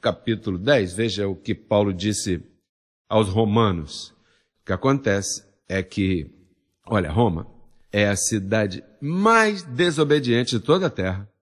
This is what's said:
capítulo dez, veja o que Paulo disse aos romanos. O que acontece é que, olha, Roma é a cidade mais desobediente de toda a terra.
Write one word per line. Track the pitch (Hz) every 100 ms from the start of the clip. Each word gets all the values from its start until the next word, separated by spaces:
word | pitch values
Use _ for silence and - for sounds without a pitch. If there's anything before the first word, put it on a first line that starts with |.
capítulo | 120 98 - 110 107 90
dez, | 107 143 92
veja | 92 113 98 98
o | 92
que | - 104
Paulo | _ 104 101
disse | 90 101 104 - 85 - _ _ _ _ _ _
aos | 110 104
romanos. | 101 110 107 110 87 76 - - _ _ _ _ _
O | -
que |
acontece | 92 135 139 127 98 95 - _ _ _
é | 95
que, | 90 - 95 90 73 _ _ _ _ _ -
olha, | 107 82
Roma | 80 117 82 - - - _ _
é | 104 104
a | 98
cidade | - 110 95 110 104 90 - _
mais | 143 175 208 226 220 202
desobediente | 170 123 175 151 147 151 123 117 123 113
de |
toda | - 175 180
a |
terra. | - 92 92 101 _